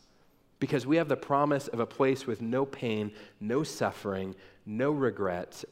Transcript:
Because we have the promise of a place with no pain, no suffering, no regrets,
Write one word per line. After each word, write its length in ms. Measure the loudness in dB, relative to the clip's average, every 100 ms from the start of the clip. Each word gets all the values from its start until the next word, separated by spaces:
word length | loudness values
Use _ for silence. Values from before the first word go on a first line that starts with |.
| _ _ _ _ _ -4
Because 280 | 0 0 4
we 100 | 2
have 100 | 4
the 80 | 0
promise 500 | 2 4 4 2 0
of 120 | -2
a 60 | -2
place 400 | 2 4 4 -2
with 160 | -4
no 240 | -2 0 -2
pain, 460 | -2 -2 -2 -2 -6 -20 -10
no 240 | -2 0
suffering, 720 | -2 0 -2 0 -4 -4 -4 -8 -18 -20 -8
no 260 | -2 0
regrets, 720 | 2 0 0 -2 -2 -6 -12 -14